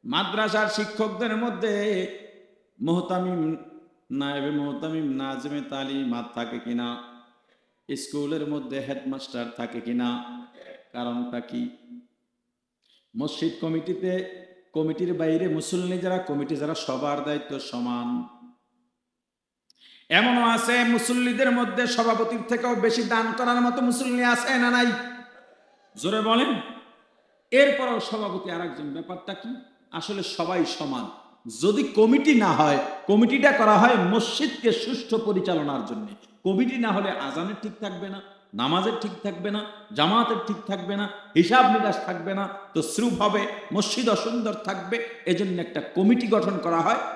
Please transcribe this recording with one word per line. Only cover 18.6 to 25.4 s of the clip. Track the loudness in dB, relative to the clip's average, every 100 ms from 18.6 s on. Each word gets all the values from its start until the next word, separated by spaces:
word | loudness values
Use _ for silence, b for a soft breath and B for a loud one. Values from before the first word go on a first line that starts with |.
| _ _ _ _ _ _ _ _ _ _ _ b b b b
এমনও | 4 6 4 4
আছে | 4 2 2
মুসল্লিদের | 4 2 2 0 0 2 2
মধ্যে | 2 0 0 0
সভাপতির | 0 2 2 0 -4 -4
থেকেও | -2 0
বেশি | 0 2 0
দান | 0 0 0 -2
করার | 0 2
মতো | 2 2
মুসল্লি | 0 0 0 2
আছে | 2 2 2 2
না | 4
নাই? | 4 2 0 -6 -12 -18 -20